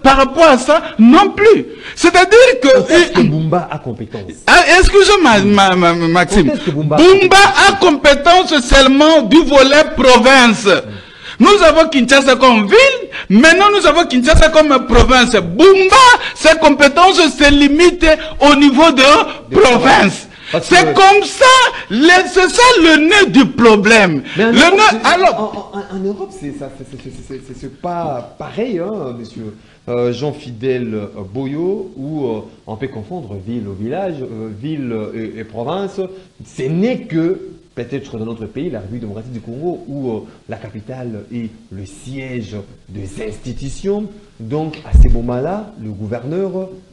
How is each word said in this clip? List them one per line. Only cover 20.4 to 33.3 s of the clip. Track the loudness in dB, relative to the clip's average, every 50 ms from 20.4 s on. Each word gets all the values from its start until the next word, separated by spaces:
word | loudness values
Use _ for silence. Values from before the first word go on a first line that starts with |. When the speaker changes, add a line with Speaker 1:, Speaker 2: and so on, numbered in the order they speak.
| -18 -8
Speaker 2:
Parce | -8 -6 -2 0
Speaker 1:
C'est | 2 2 2
Speaker 2:
que | 2 2
Speaker 1:
comme | 2 4 4 4 2 0
ça, | -4 -2 2 4 4 4 4 2 0 -4 -8 -14 -8
le, | -4 0 2 4 4 2 0 0
c'est | -2 0 0 0
ça | 0 2 2 4 4 4
le | 4 4 4 2 2 2
nez | 2 2 2 4
du | 4 2 2
problème. | 2 0 0 2 4 4 4 2 2 2 2 2 0 -2 -4 -8 -8 -6
Speaker 2:
Mais | -4 -2
en | 0
Speaker 1:
Le | 2 2
Speaker 2:
Europe, | 2 2 2 2
Speaker 1:
nez, | 2 2 0 0 -2
Speaker 2:
c'est, | -2 -2
Speaker 1:
alors | 0 0 0 -2 -2 -8 -10 -10 -14 -16 -14 -14
Speaker 2:
en, | -14
en, | -14 -12 -12 -10
en | -8
Europe, | -8 -8 -10 -12 -16
c'est | -16 -16 -16 -16 -14 -14
ça, | -16 -16 -16
c'est, | -18 -20 -20
c'est, | -20 -18 -18
c'est, | -18 -18 -18 -18 -18
c'est, | -18 -18 -18 -18
c'est, | -20 -18
c'est | -18 -20 -20 -14
pas | -12 -10 -10 -8 -8 -8 -10 -10 -12 -16 -18 _
pareil, | -18 -16 -10 -10 -8 -8 -8 -8
hein, | -8 -10 -10 -12 -12 -12 -14 -16
monsieur, | -18 -18 -18 -16 -18 -18 -18 _ _ _ _ _ _ -10
euh, | -8 -6 -4 -6 -6
Jean-Fidèle, | -6 -8 -10 -10 -10 -16 -18 -16 -10 -8 -6 -6 -6 -6 -8 -10
euh, | -10 -12 -12 -14 -16 -18 -14 -12
Boyo, | -12 -10 -10 -10 -8 -8 -8 -8 -10 -12 -16 -16 -16
où, | -14 -12 -10 -8 -8
euh, | -8 -8 -10 -12 -18 -20 _ _
on | -18 -14 -12
peut | -12 -14
confondre | -14 -14 -16 -14 -16 -16 -16 -16